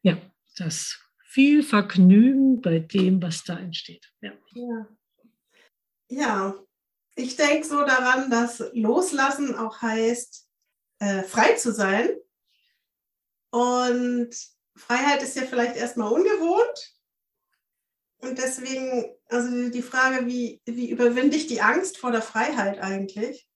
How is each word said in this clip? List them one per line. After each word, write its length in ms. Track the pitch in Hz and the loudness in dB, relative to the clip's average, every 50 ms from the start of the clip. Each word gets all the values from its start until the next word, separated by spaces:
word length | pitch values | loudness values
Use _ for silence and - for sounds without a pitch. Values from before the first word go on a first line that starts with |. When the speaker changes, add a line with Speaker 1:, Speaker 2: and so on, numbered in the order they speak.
| _ | _
Speaker 1:
Ja, 140 | 196 170 - - - _ _ _ _ _ | 2 2 2 -6 -18 _ _ _ _ _
das 440 | - 180 160 160 - - - - - _ _ _ _ _ _ | -8 -8 -6 -6 -6 -8 -10 -12 -14 _ _ _ _ _ _
viel 360 | - 262 269 285 294 302 285 | 2 4 6 6 6 4 4
Vergnügen 960 | - - 208 196 - - 180 185 180 190 208 233 262 277 269 269 269 262 226 | 4 2 2 2 2 4 8 8 10 10 10 8 6 6 4 4 4 4 2
bei 180 | - 180 165 165 | 2 0 0 0
dem, 420 | 160 - - 196 185 185 190 190 | 0 0 0 2 4 4 2 2
was 220 | 175 175 165 - - | 0 -4 -8 -8 -8
da 160 | - - 175 | -10 -10 -10
entsteht. 500 | 185 180 165 - - - 170 - _ _ _ _ | -10 -12 -12 -12 -14 -14 -20 -20 _ _ _ _
Ja. 100 | - 202 202 _ _ _ _ | -18 -16 -16 _ _ _ _
Speaker 2:
Ja. 340 | 240 240 240 233 226 214 202 _ _ _ _ _ _ _ _ _ _ _ _ _ _ _ _ _ _ _ _ _ _ _ _ | -14 -10 -8 -8 -10 -10 -14 _ _ _ _ _ _ _ _ _ _ _ _ _ _ _ _ _ _ _ _ _ _ _ _
Ja, 480 | 247 269 269 240 208 190 190 196 196 - - _ _ _ _ _ _ _ _ _ _ | -6 -4 -2 -2 -2 -2 -2 -4 -6 -10 -16 _ _ _ _ _ _ _ _ _ _
ich 200 | - 254 247 - | -10 -8 -8 -2
denk 300 | - 302 285 294 311 302 | 0 2 2 2 0 -2
so 200 | - 294 285 285 | -2 -2 -2 0
daran, 440 | 277 262 254 254 254 262 262 269 262 | 2 2 2 2 2 2 0 0 0
dass 340 | 233 233 240 240 - - - - - | 0 0 0 -2 -4 -8 -12 -8 -4
Loslassen 800 | 233 214 208 254 349 359 - - 277 269 269 277 277 285 262 - | -2 0 2 2 2 0 0 0 0 0 0 0 -2 -4 -4 -4
auch 260 | - 226 220 - - | -4 -6 -8 -8 -6
heißt, 680 | 240 226 220 226 226 226 240 240 - - - - _ _ _ _ _ _ _ _ _ _ _ _ | -4 -4 -2 0 0 0 -2 -2 -8 -14 -18 -20 _ _ _ _ _ _ _ _ _ _ _ _
äh, 240 | 202 202 196 190 190 | -4 -2 -2 -2 -4
frei 300 | 190 - 220 - 311 453 | -4 0 2 4 4 4
zu 200 | - - 247 214 | 2 0 -4 -2
sein. 360 | 214 202 190 196 214 247 349 - - - _ _ _ _ _ _ _ _ _ _ _ _ _ _ _ _ _ _ _ _ _ _ _ _ _ | -2 0 0 0 0 0 -2 -2 -4 -10 _ _ _ _ _ _ _ _ _ _ _ _ _ _ _ _ _ _ _ _ _ _ _ _ _
Und 840 | - 240 247 247 247 247 247 247 240 247 247 247 247 240 233 240 240 - - - _ _ _ _ _ | -2 0 0 2 2 0 0 0 0 0 -2 -2 -2 -2 -4 -6 -8 -16 -18 -18 _ _ _ _ _
Freiheit 480 | _ - _ 240 254 269 294 285 269 247 | _ -6 _ -2 0 2 0 0 0 -2
ist 120 | - - | -6 -6
ja 80 | 262 254 | -8 -8
vielleicht 340 | 254 254 247 240 240 - 226 | -4 -2 -2 -2 -2 -2 -6
erstmal 340 | 233 240 - 240 220 208 | -8 -6 -4 -4 -2 0
ungewohnt. 840 | 233 302 381 381 427 415 320 330 359 427 480 480 480 - - - _ _ _ _ _ _ _ _ _ _ _ _ _ _ _ _ _ _ _ _ _ _ _ _ _ _ | 2 2 2 2 2 0 0 0 2 2 2 0 0 -10 -14 -20 _ _ _ _ _ _ _ _ _ _ _ _ _ _ _ _ _ _ _ _ _ _ _ _ _ _
Und 180 | 247 254 254 254 | -12 -10 -8 -4
deswegen, 760 | 254 254 254 254 254 262 262 262 262 262 254 240 220 - - _ _ | -4 -6 -6 -6 -8 -8 -6 -6 -6 -4 -4 -4 -4 -6 -12 _ _
also 240 | _ 233 247 240 247 | _ -4 -4 -2 -2
die, 220 | 247 247 247 247 | -4 -4 -4 -4
die 100 | 240 247 | -4 -6
Frage, 460 | 240 - - 254 262 262 262 254 247 240 | -8 -4 0 0 2 2 2 0 -4 -4
wie, 340 | 247 247 240 226 - _ _ | -4 -4 -6 -6 -8 _ _
wie 240 | - 233 240 247 233 | -10 -6 -6 -4 -6
überwinde 480 | 240 233 247 240 240 254 269 294 - 311 | 0 2 2 4 4 4 2 4 2 2
ich 100 | - - | -2 -2
die 140 | 233 208 | -4 0
Angst 360 | 208 220 269 339 381 - - - | 2 2 2 2 -2 -4 -8 -8
vor 140 | - 247 | -4 -2
der 100 | 233 226 | -2 -2
Freiheit 580 | 226 - - 285 269 302 302 240 196 196 202 - | -4 -4 -4 -2 -2 -2 -2 -2 -2 -2 -2 -4
eigentlich 680 | 185 190 196 196 196 196 - 208 214 262 269 - _ _ _ | -6 -6 -4 -6 -6 -8 -6 -6 -6 -6 -8 -12 _ _ _